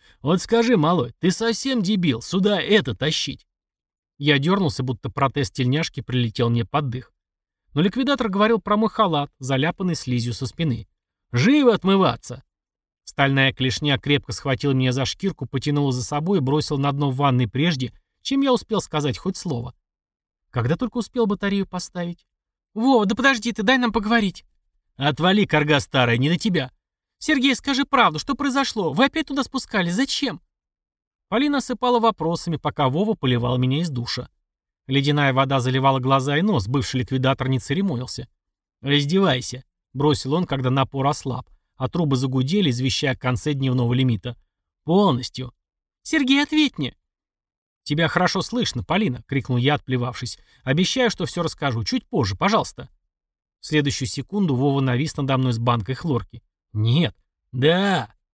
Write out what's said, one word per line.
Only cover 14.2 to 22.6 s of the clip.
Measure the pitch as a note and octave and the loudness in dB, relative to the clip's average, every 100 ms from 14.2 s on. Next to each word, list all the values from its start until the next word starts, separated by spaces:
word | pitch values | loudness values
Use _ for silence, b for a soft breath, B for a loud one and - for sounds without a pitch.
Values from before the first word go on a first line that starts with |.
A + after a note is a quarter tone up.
| - | -2
схватила | G#2 C#3 C3 C#3+ | -8 -4 -2 0
меня | C3 B2+ | 0 0
за | B2+ | 0
шкирку, | C3 - G3 - | -4 -4 -6 -6
потянула | B2+ C3+ D3+ D3 C#3+ | -6 -6 -2 0 0
за | B2+ | -2
собой | A#2 D3 E3 G3 | -4 -4 0 0
и | |
бросила | C3 D3+ - C#3+ | 2 0 0 -2
на | C#3+ | -2
дно | C#3+ C#3+ | 0 -2
ванной | B2+ C#3+ B2 A#2+ | 2 2 2 0
прежде, | B2+ E3+ C#3 B2+ - _ _ | 0 -2 -2 -6 -10 _ _
чем | - C#4 | -4 0
я | C#4 | 2
успел | B3 - G3+ | 0 0 -4
сказать | - D3+ C#3+ - | -4 -2 -2 -2
хоть | F#3+ - | -6 -6
слово. | F3+ A#2+ B2 - _ _ _ _ _ _ _ | -6 -6 -8 -16 _ _ _ _ _ _ _
Когда | A#2+ A#2 E3+ | -4 -2 -2
только | A#3+ B3 | -2 -4
успел | G#3 B3+ A3 | -4 0 0
батарею | G#3 G3+ G3 F#3+ | 0 -2 -2 -4
поставить. | F3+ - F3+ F3 E3+ _ _ _ _ | -6 -10 -8 -8 -10 _ _ _ _